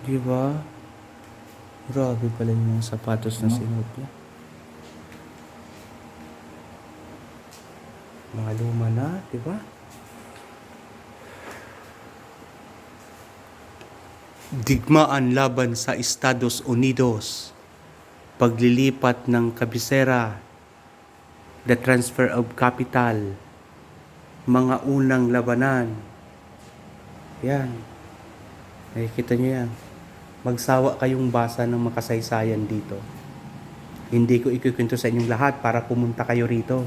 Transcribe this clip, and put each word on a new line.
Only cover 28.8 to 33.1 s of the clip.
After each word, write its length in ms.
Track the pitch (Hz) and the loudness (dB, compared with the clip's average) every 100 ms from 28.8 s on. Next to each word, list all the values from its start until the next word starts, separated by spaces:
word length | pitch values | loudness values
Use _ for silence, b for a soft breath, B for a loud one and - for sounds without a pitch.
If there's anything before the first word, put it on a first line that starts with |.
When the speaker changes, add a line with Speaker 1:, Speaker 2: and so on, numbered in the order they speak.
| - | -12
Speaker 1:
Nakikita 460 | 113 113 113 120 123 | -8 -6 -4 0 0
nyo 100 | 127 131 | 2 0
yan. 80 | 117 110 - - - - - - | -4 -8 -16 -20 -20 -20 -20 -8
Magsawa 560 | 123 120 - 131 135 - | -4 -2 2 4 4 2
kayong 300 | 131 131 127 | 0 2 2
basa 320 | 120 117 - | 2 0 0
ng 140 | 120 120 117 | 0 0 0
makasaysayan 800 | 117 - 113 113 113 113 107 107 | -2 -2 -4 0 0 0 -2 -2
dito. 320 | 107 101 98 110 | -4 -6 -12 -12